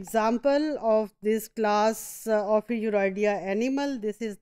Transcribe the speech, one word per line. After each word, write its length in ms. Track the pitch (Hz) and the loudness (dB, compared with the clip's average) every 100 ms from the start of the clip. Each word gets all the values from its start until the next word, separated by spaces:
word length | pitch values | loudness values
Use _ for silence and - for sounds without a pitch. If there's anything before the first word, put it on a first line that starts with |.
example 800 | 185 226 220 233 277 285 311 285 | -4 0 0 2 2 2 0 -2
of 320 | 226 220 208 _ | 2 2 0 _
this 180 | 208 220 - | 0 0 -2
class, 760 | - 208 208 220 220 - - 226 | -2 0 4 2 0 -8 -12 0
uh, 180 | 214 202 | 0 2
of 160 | 214 | 0
Ophiuroidea 920 | - 233 220 208 196 190 208 202 185 196 | 0 -4 0 2 0 2 0 0 -2 -2
animal। 440 | 254 269 285 262 | 0 0 -2 -4
This 180 | 214 202 | -6 -6
is 220 | 226 196 | -8 -4